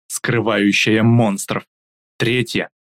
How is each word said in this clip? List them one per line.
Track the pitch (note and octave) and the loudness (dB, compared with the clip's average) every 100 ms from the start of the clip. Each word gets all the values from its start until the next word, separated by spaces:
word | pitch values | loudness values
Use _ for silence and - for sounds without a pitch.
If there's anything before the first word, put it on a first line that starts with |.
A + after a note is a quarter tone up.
| - | -14
скрывающая | - - A#2 G#2+ G#2 G2+ G2 - A2 | -10 -4 -2 0 2 2 2 2 2
монстров. | A2+ A#2 A2 G2+ - - - _ _ _ _ - | 4 4 2 -2 -6 -8 -10 _ _ _ _ -6
Третья, | A#2 B2 A#2 G#2 F2 _ | -2 -2 -2 -4 -6 _